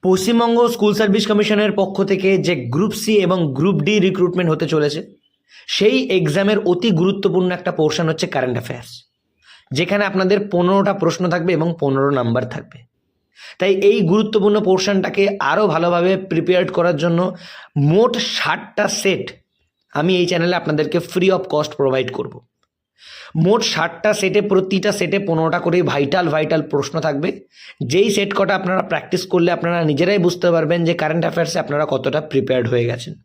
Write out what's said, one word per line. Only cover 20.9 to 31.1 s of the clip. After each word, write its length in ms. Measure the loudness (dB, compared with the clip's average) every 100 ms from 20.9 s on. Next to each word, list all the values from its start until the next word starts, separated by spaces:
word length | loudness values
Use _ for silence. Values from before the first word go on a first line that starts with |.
| -2
free 320 | -2 0 2
of 100 | 0
cost 300 | 0 -2 -4 -2
provide 320 | 0 0 -2
করব। 280 | -6 -10 -12 _ _ _ _ _ _ -20 -20 -10 0
মোট 280 | 2 2
ষাটটা 500 | 0 -2 -4 -2 -2
সেটে, 280 | 0 0 0
প্রতিটা 500 | 2 0 2 -2 -2
সেটে 280 | -2 -2 -2
পনেরোটা 400 | -2 0 0 0
করে 240 | 0 0
ভাইটাল, 460 | 0 0 0 0 0
ভাইটাল 320 | 0 0 -2
প্রশ্ন 400 | -2 -4 -4 -4
থাকবে, 440 | -4 -2 -4 -6 -14 _ -20 -10 -2
যেই 240 | 2 2
সেট 220 | 2 -2 -2
কটা 200 | 0 0
আপনারা 260 | 0 -2
প্র্যাকটিস 440 | -2 -4 -2 -6 0
করলে 260 | 0 2
আপনারা 320 | 0 -2 0
নিজেরাই 340 | 0 0 2 2
বুঝতে 340 | 2 2 2
পারবেন 340 | 2 2 0 0
যে 80 |
কারেন্ট 300 | 0 0